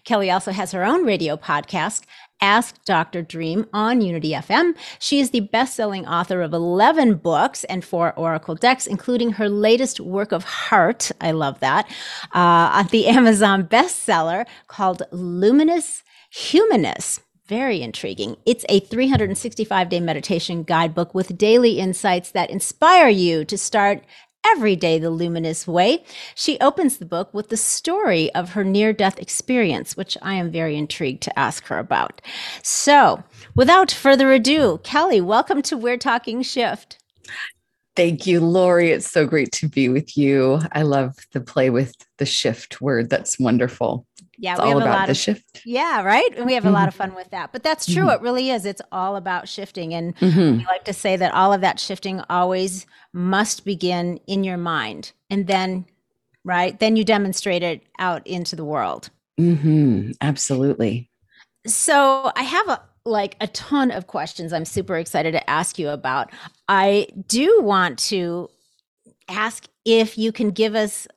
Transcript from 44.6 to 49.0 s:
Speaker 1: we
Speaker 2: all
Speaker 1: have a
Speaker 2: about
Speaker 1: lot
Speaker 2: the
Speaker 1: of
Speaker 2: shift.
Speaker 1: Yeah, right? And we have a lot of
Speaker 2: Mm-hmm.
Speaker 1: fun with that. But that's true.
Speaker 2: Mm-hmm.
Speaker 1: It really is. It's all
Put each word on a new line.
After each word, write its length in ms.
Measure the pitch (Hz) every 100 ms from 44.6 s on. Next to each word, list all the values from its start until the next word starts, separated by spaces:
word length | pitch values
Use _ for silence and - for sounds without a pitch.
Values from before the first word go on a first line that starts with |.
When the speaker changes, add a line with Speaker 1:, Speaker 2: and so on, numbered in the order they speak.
Speaker 1:
we 40 | 139
Speaker 2:
all 60 |
Speaker 1:
have 60 | 143
a 60 |
Speaker 2:
about 140 | - 196
Speaker 1:
lot 80 | -
Speaker 2:
the 60 |
Speaker 1:
of 40 | -
Speaker 2:
shift. 460 | - 214 _ -
Speaker 1:
Yeah, 380 | 233 247 330 240
right? 340 | 190 240 381 -
And 80 |
we 100 | 247
have 120 | 247 190
a 40 |
lot 180 | 202 196
of 60 |
Speaker 2:
Mm-hmm. 160 | - 190
Speaker 1:
fun 40 |
with 160 | 185 -
that. 220 | 185 -
But 100 | 254
that's 240 | 311 311 -
true. 200 | 359 349
Speaker 2:
Mm-hmm. 100 | 233
Speaker 1:
It 40 |
really 300 | 240 254 262
is. 160 | 233 196
It's 160 | 196 -
all 240 | 185